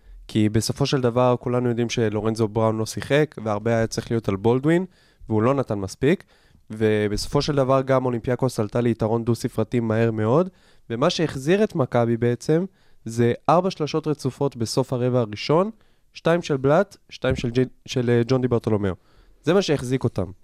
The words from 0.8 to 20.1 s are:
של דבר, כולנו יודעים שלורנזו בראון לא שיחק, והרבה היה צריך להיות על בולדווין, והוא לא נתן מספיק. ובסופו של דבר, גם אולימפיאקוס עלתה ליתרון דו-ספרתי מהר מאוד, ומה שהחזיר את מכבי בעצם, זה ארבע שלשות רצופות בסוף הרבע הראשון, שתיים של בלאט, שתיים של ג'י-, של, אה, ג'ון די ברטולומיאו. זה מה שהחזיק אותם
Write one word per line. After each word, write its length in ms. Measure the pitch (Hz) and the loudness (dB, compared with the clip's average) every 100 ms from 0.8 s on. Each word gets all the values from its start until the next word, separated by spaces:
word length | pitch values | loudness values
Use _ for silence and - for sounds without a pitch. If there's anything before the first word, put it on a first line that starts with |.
| 143 | 0
של 140 | 143 | 2
דבר, 360 | 123 120 127 120 | 2 2 2 2
כולנו 280 | 127 123 123 | 0 0 0
יודעים 220 | 117 117 | 0 -2
שלורנזו 580 | - 110 104 110 110 107 | 0 0 0 -2 0 -2
בראון 300 | 110 110 110 | 2 0 0
לא 80 | 110 | -4
שיחק, 480 | - - 143 151 - | -8 0 0 0 -2
והרבה 260 | 110 104 113 | -4 -2 0
היה 160 | 113 113 | 0 0
צריך 240 | - - | -4 -2
להיות 180 | 117 - | -2 -2
על 80 | 95 | 0
בולדווין, 480 | 110 127 147 170 185 _ _ _ - | 2 2 2 2 0 _ _ _ -4
והוא 140 | 110 | 0
לא 120 | 117 | 2
נתן 240 | 139 120 104 | 0 -2 -4
מספיק. 460 | 95 - 135 185 - _ _ _ _ | -6 -2 0 0 -4 _ _ _ _
ובסופו 720 | 107 107 107 104 104 - 147 | -2 2 2 0 -2 -2 -2
של 140 | 139 139 | 0 0
דבר, 260 | 131 135 | 2 2
גם 220 | 131 131 | 2 0
אולימפיאקוס 560 | 127 120 131 123 127 - | 0 -4 -4 -2 -2 -2
עלתה 200 | 104 120 | -2 0
ליתרון 440 | 120 110 110 117 | 0 0 0 0
דו-ספרתי 560 | 113 117 120 - 107 123 | 0 -2 -2 -4 -2 -2
מהר 300 | 113 110 117 | 0 0 0
מאוד, 380 | 110 107 143 185 - _ _ - | 0 2 2 0 -6 _ _ -10
ומה 200 | 117 151 | -2 0
שהחזיר 540 | - 156 135 139 196 | 0 -4 -2 0 2
את 100 | 220 | 2
מכבי 420 | 165 127 120 117 117 | 0 0 2 2 2
בעצם, 480 | 120 120 - 160 190 - _ - | 0 -2 0 0 0 -10 _ -18
זה 280 | 110 113 120 120 - | -8 0 0 2 2
ארבע 220 | 165 185 | 2 2
שלשות 360 | - 147 160 151 | -4 -4 -2 -2
רצופות 500 | 143 135 - 143 123 | -4 -4 -4 -4 -2
בסוף 360 | 113 - 127 | -4 -2 -2
הרבע 280 | 127 123 123 | -2 0 0
הראשון, 500 | 107 104 - 156 208 - _ _ _ | -2 -4 0 0 0 -6 _ _ _
שתיים 300 | - 165 175 | -6 0 0
של 140 | 170 139 | 0 0
בלאט, 400 | 131 160 202 - _ | 2 2 2 -6 _
שתיים 280 | - 127 131 | -6 -2 -2
של 140 | 123 | 0
ג'י-, 140 | 123 123 - - | 0 -2 -4 -8
של, 240 | 127 120 | -4 2
אה, 120 | 120 117 | 2 2
ג'ון 140 | 131 | 0
די 60 | 127 | 2
ברטולומיאו. 460 | 117 117 104 98 87 _ _ - _ | 0 0 0 0 -4 _ _ -20 _
זה 120 | 147 | 0
מה 80 | 190 | 2
שהחזיק 420 | 185 135 123 131 | 2 -2 0 -2
אותם 260 | 120 | -2